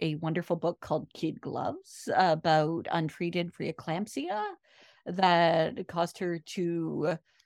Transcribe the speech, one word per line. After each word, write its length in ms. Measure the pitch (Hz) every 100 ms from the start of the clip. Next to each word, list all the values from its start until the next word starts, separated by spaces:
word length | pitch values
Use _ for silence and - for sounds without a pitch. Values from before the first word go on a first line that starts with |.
a 140 | 160 151
wonderful 420 | 165 165 170 170
book 240 | 165 -
called 280 | - 156 151
Kid 260 | - 160 143
Gloves 680 | - 127 151 311 - - - -
about 720 | 185 160 165 156 151 165 -
untreated 640 | 170 160 - 175 175 170
preeclampsia 880 | - - 160 - 165 214 - 320 415 415 359 _ _ - _ -
that 840 | 180 185 170 165 165 160 - 190
caused 300 | 170 170 -
her 220 | 180 170
to 760 | - - 175 170 160 147 151 165 - _